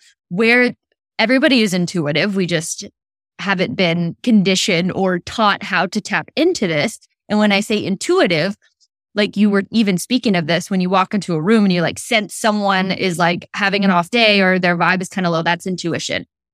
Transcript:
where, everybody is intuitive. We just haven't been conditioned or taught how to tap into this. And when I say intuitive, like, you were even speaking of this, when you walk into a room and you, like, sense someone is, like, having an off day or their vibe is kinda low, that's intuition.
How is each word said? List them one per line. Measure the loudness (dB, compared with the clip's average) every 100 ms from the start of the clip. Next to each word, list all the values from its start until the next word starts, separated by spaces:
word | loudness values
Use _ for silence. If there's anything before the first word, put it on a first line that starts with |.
| _ _ -10
where, | 0 2 4 2 -2 _ _ _ -2
everybody | 2 4 4 4
is | 2
intuitive. | 2 -2 -2 -2 0 0 0
We | -2
just | -2 -4 -10 -14 _ _ _ _ -10
haven't | -2 -2 -2 0
been | 0 0 -4 -4
conditioned | 2 4 4 0 0 0 0
or | 0 0 -2
taught | -4 -2 0 0
how | -2 -2 -2
to | -4
tap | -4 -6 -4 -2
into | 0 0 -2
this. | -2 -2 -6 _ _ -4
And | 2
when | 2
I | 2
say | 0 -2
intuitive, | -2 -4 0 2 2 2 -2 -6 _ _ _ _ _
like, | -2 -2 2
you | 2
were | 2 0
even | 0 0 0
speaking | 0 -2 0 0
of | 0
this, | -2 -2
when | -2
you | 0
walk | 0 0
into | -4 -2
a | -2
room | 2 4 4
and |
you, | 2
like, | 0 -4
sense | -2 -2 -2
someone | -4 -2 0 0 0 0
is, | -2 -2 0
like, | 0 0 -6
having | -4 -2 0
an | 2
off | 2 2
day | 2 4 4
or | 4 2
their | 2 2
vibe | 0 0
is | -2
kinda | -4 -2
low, | 0
that's | -2 -2 -4
intuition. | -6 -4 -4 -4 -8 -8 _ _